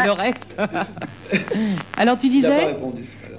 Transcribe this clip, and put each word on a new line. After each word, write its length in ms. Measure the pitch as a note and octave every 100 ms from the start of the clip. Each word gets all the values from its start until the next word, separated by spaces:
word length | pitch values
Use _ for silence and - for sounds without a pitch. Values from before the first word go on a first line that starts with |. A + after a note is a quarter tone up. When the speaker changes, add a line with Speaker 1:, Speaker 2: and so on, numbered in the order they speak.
Speaker 1:
le 60 | G3+
Speaker 2:
ah. 40 |
Speaker 1:
reste. 420 | F#3 A3+ - - -
<laughs> 1400 | G#3 F3+ G3 F3 - - - F#3+ - G#3+ G#3+ F#3 - -
Alors, 220 | A3+ B3
tu 80 | C4
Speaker 3:
Il 180 | C4+
a 40 | C4
pas 60 | D4
Speaker 1:
disais ? 100 | D#4+
Speaker 3:
répondu, 360 | - C4 A#3
c'est 120 | B3+ -
pas 100 | -